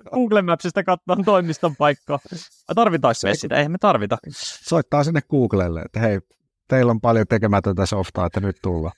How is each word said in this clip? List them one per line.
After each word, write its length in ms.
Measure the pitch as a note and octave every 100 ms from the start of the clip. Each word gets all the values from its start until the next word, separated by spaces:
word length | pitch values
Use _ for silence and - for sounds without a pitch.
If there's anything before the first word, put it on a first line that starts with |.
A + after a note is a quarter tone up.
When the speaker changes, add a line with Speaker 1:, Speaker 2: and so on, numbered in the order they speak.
| -
Speaker 1:
joo. 60 |
Speaker 2:
Google 280 | B3+ A#3 G#3
Mapsista 420 | F3 E3 F3 G3+
katsoa 320 | F#3 F3+ - F3+ F#3+
toimiston 500 | F#3+ E3+ D3+ E3+ C3+
paikkaa? 440 | D3 C#3 - C#3 - E3+ - _ -
Vai 80 | F3
tarvitaanko 440 | A3 D#3+ B2+ A#2
me 120 | - -
Speaker 1:
Se 40 |
Speaker 2:
sitä? 160 | - C3+
Eihän 160 | D3
me 60 | F3+
tarvita. 400 | G#3 A#2+ G#2 A2+ -
Speaker 1:
Soittaa 720 | - - - - E3 - D3
sinne 180 | D3 D#3
Googlelle, 600 | - C#3+ A#2 G2 F2 E2
että 180 | - G#2+
hei, 200 | A2+ G2 _ _ _ _ -
teillä 240 | C3 A#2+
on 100 | A2+
paljon 260 | A#2+ A2+ G#2
tekemätöntä 580 | A2+ G#2+ G2+ G2+ F#2+ F#2+
softaa, 400 | G2+ F#2 - F2
että 140 | G2
nyt 180 | G2 -
tullaan. 320 | F#2+ E2+ D#2+